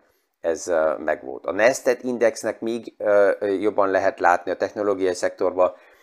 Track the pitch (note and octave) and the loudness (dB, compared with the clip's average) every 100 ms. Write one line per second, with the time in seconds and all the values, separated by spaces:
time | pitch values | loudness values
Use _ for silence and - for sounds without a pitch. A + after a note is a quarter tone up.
0 | _ _ _ _ E2+ D#2+ - E2+ D#2 B1 | _ _ _ _ -4 -4 -2 0 2 0
1 | D2+ D2+ B1+ B1+ - F2+ A2+ C3+ - B2 | -2 -4 -6 -10 -6 2 2 2 -2 -2
2 | B2+ A#2+ A2+ A2 A2+ G#2 A2+ A#2 A2 _ | -2 0 0 0 -8 -6 -6 -6 -8 _
3 | G#2 G#2 G2+ - G#2 G2 G#2 G2+ G2 F#2 | 2 4 4 2 0 0 0 0 0 2
4 | F#2+ F2+ F2+ F2 - F2 F#2+ - G#2 G2 | 0 2 2 2 0 -4 -4 -2 -2 0
5 | F#2+ F2+ F#2 - F#2 F2 F2+ - _ _ | 0 -2 -4 -2 -2 2 0 0 _ _